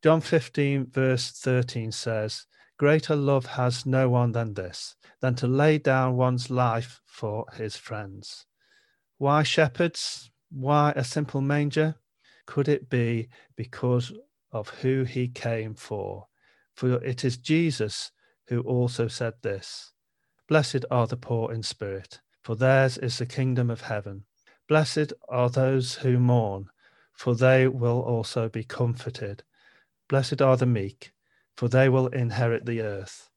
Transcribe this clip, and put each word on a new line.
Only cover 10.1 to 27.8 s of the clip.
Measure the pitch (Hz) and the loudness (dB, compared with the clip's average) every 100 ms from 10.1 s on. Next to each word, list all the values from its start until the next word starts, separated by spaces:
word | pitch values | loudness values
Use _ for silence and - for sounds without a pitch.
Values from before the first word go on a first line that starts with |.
| - - _ _ | -10 -16 _ _
Why | 139 131 147 147 143 | -8 0 2 2 0
a | |
simple | 127 - 147 143 | -4 -4 -4 -4
manger? | 135 143 147 147 156 156 _ _ _ _ - | 0 0 0 2 0 -2 _ _ _ _ -8
Could | - 143 | -4 0
it | 143 131 | 0 0
be | 123 117 117 117 - _ - | -2 0 -2 -6 -14 _ -12
because | 117 - 123 123 123 214 - _ _ | -12 -4 0 0 -2 -10 -20 _ _
of | 113 107 - | -10 -10 -6
who | 131 131 | -2 0
he | 127 127 123 | -2 -4 -6
came | 123 120 117 110 110 | -4 -6 -4 -6 -12
for? | - 104 98 95 - _ _ _ _ | -10 -8 -8 -10 -16 _ _ _ _
For | - 127 123 | -4 0 0
it | 117 123 | -2 -4
is | 135 120 | -4 -4
Jesus | - 156 170 135 107 - - _ _ _ _ | 0 2 2 -2 -4 -6 -12 _ _ _ _
who | 120 | -4
also | 123 127 123 120 117 | 0 0 0 0 -4
said | - 117 - | -2 -6 -6
this, | 110 98 - - - _ _ _ _ _ _ | -6 -8 -10 -18 -20 _ _ _ _ _ _
"Blessed | 156 143 139 - | 2 2 -4 -2
are | 127 113 | 0 0
the | 123 | -4
poor | - 117 113 | -4 -4 -4
in | 113 | -6
spirit, | 110 - 101 98 98 - _ _ | -8 -10 -8 -8 -12 -20 _ _
for | - 110 | -8 0
theirs | 131 135 135 123 | 4 6 4 0
is | 123 - | -6 -4
the | 120 | -6
kingdom | - 131 127 120 | -2 -2 0 0
of | 113 | -2
heaven. | - 107 101 98 - _ _ _ _ | -6 -8 -8 -14 -18 _ _ _ _
Blessed | 151 156 - 151 - - | 2 2 0 -4 -4 -6
are | 123 123 | 0 0
those | 123 131 135 123 - | 2 2 2 -2 -4
who | 127 123 | 0 2
mourn, | 123 123 110 98 98 _ _ _ _ | 4 4 2 -4 -10 _ _ _ _
for | _ - 117 | _ -2 4
they | 127 131 131 | 6 6 4
will | 131 | 2